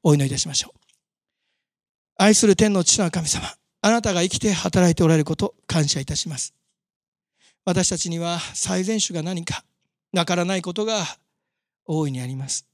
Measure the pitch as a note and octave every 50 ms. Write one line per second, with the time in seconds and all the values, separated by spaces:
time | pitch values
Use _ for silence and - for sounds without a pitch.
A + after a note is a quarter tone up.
0 | - D#3+ D3 D3 C#3 C3 C#3 C#3 - D#3+ C3+ - - - _ _ _ _ _ _
1 | _ _ _ _ _ _ _ _ _ _ _ _ _ _ _ _ _ _ _ _
2 | _ _ _ - F3 G#3+ G#3+ - - G#3 F#3+ - A3 G#3+ G3+ F#3 E3+ - - -
3 | G3 E3 - F3 D#3+ D3 - - - - - _ _ _ _ _ - G#3 A3+ A#3
4 | G3+ A3 F#3 F3 F3 F3+ - - - G#3+ F#3+ - - F3+ - F#3+ F3+ E3+ E3 -
5 | E3+ D#3+ E3 D#3 D3+ - D#3+ - G3+ - _ _ _ - - E3 D3+ C#3+ - D#3
6 | B2+ - D3 - - E3+ C#3+ B2 - - _ _ _ _ _ _ _ _ _ _
7 | _ _ _ _ _ _ _ _ _ _ _ _ _ F#3+ F3 F#3+ F3+ - F#3+ E3
8 | - E3+ E3 E3+ E3+ E3+ F3 E3+ - - - - - F3+ F#3 F#3 F#3 G3 A3 G#3+
9 | - - E3+ E3 D#3 F3 F#3 E3+ E3+ - - - _ _ _ _ _ _ _ _
10 | _ _ - F3+ E3+ D#3+ F3+ F3+ F3 F3+ G3 F#3 E3 F3+ E3+ G#3 G#3+ A3 A3+ G#3
11 | E3+ - - _ _ _ _ _ _ _ _ _ _ _ _ _ _ - D#3+ D#3+
12 | D#3 C#3+ C3 B2+ B2 B2+ C3+ C3 C#3 C3+ - - _ _